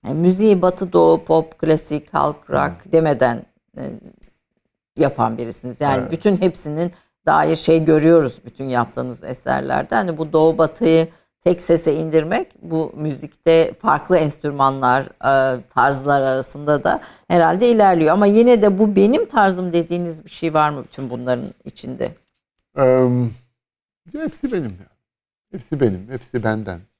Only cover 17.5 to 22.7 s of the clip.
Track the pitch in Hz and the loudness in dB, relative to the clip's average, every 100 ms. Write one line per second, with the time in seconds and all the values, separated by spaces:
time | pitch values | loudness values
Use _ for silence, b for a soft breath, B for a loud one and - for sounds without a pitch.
17.5 | 180 240 226 202 175 156 185 202 208 240 | 2 2 4 4 4 2 4 4 4 4
18.5 | 240 208 190 214 196 202 294 466 262 196 | 4 2 2 2 4 2 2 0 0 0
19.5 | 180 180 170 165 175 175 160 - - 165 | 0 -2 -2 -2 -6 -6 -10 -16 -8 -2
20.5 | 156 151 147 - - 131 123 123 123 135 | 0 -2 -4 -12 -12 -10 -8 -4 -4 -6
21.5 | - - - 131 127 - - _ _ _ | -16 -20 -16 -14 -8 -10 -10 _ _ _
22.5 | _ _ | _ _